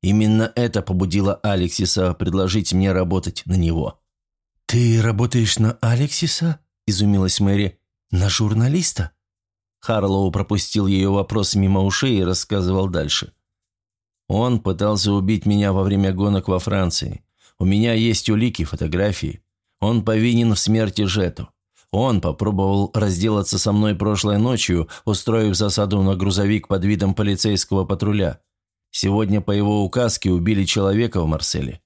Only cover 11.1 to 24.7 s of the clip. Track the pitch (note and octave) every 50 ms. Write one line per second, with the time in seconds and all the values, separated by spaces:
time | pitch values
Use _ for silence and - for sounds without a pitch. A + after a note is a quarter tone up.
11.1 | G2 G2+ G2 - - A2 G2+ - - G#2 G2 F#2+ G2 F#2+ G2 G2 F#2 - - C3+
12.1 | B2 G2+ F#2+ F2 F#2 F#2 - _ G#2+ G2+ F#2 F2+ F#2+ F#2+ F#2+ G2 F2 E2+ D#2 D2+
13.1 | - - - - _ _ _ _ _ _ _ _ _ _ _ _ _ _ _ _
14.1 | _ _ _ _ F#2+ G2+ A#2 B2 B2 A2+ - G2 F#2+ E2+ G2+ G#2 G#2+ G2+ F#2 G#2
15.1 | G2+ G2+ F#2+ F#2+ A2 G2+ - G#2 G#2 G#2 G#2 G2+ F#2+ G2 F#2+ G2 G2+ G2 G2+ F#2+
16.1 | F#2+ F#2 G2 G#2 G2+ F#2+ F#2 - F#2+ F2+ - - G2 G2 F#2+ F2 E2 - - -
17.1 | G1+ - _ _ _ _ _ _ _ _ - F#2 G2 G#2 A2 A#2+ A#2 A2+ A2+ A#2
18.1 | A2 - - - A2 G#2+ A2+ B2 - - E2+ D2+ - - - D#2 D2+ F2 G2 G#2
19.1 | G2 - - D2+ D2 - _ _ _ _ _ _ _ _ - G#2 A#2 A#2 G2 A2
20.1 | A2 A2 A2 A#2+ A#2+ A#2 A#2+ A#2 G#2+ F#2 - - A2 A2+ A2 G2+ F#2 - G#2+ G2
21.1 | F2+ G#2 F#2+ F2 D#2+ - G#2+ - _ _ _ _ _ _ _ _ - G2 A#2+ C3
22.1 | A#2+ G2 - E2+ C#2+ - G#2 G#2+ G#2 F#2+ G2 F#2+ G2 G2 G2+ G2 - A2+ G#2 G2+
23.1 | F#2 E2+ F#2+ A2+ G#2+ G#2 G2 - - F2 - G#2+ G2+ G#2 G#2+ G#2+ G#2 F2 G2+ G#2+
24.1 | G#2 G2 - G#2 G#2 G2+ G#2+ B2 B2+ G#2+ - -